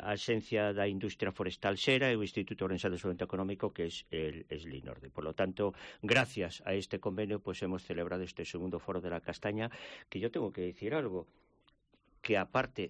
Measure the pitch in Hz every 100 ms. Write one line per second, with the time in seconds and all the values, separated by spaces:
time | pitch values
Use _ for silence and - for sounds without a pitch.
0 | 104 101 - 113 - 110 104 101 101 95
1 | 101 - 98 - 92 - 101 98 - 131
2 | 135 113 101 - 95 107 95 90 98 87
3 | 98 87 92 95 95 98 101 - 85 -
4 | - 82 78 - - 76 82 67 - -
5 | - - 78 82 95 90 101 - - -
6 | 104 117 117 - 87 - - 98 95 95
7 | 104 95 104 104 95 92 92 92 - 85
8 | 85 90 90 - 87 87 90 85 - 92
9 | 85 85 - - 104 107 113 - - -
10 | - 98 113 160 107 - 90 87 101 156
11 | 123 92 80 _ _ _ _ _ _ _
12 | _ _ - 104 92 127 139 - 90